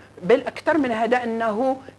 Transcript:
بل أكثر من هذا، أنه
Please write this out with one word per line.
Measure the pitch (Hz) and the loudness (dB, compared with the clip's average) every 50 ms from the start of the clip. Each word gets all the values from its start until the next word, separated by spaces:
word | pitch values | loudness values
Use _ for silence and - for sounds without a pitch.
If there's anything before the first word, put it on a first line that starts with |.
| - - - - - | -18 -20 -20 -8 2
بل | 175 233 277 | 2 2 2
أكثر | - - - - - 311 311 330 | 2 -4 -10 -6 -2 0 2 2
من | 269 247 | 2 2
هذا، | 226 220 233 220 247 247 247 | 0 0 0 2 2 0 0
أنه | 233 226 226 226 226 208 214 262 262 - 262 - - - | -2 -4 -2 -2 -2 0 0 0 0 0 -2 -6 -18 -20